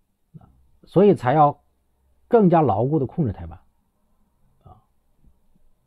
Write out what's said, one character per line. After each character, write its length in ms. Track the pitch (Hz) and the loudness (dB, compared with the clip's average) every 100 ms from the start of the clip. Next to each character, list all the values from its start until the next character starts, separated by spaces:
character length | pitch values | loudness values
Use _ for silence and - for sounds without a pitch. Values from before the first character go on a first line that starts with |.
| _ _ _ - _ _ _ _ _ | _ _ _ -20 _ _ _ _ _
所 180 | 165 | 2
以 100 | 202 | 2
才 200 | 151 123 | 2 -2
要 280 | 156 143 - _ _ _ _ _ _ - | 0 0 -2 _ _ _ _ _ _ -2
更 220 | 233 180 | 2 2
加 120 | 165 | 2
牢 240 | 139 101 131 | 0 -2 -4
固 140 | 156 | -4
的 60 | 127 | -6
控 180 | - 127 | -6 -6
制 80 | |
台 140 | - 82 | -8 -16
湾。 120 | - _ _ _ _ _ _ _ _ _ _ | -20 _ _ _ _ _ _ _ _ _ _
啊， 200 | - - _ _ _ _ _ _ _ _ _ _ | -20 -20 _ _ _ _ _ _ _ _ _ _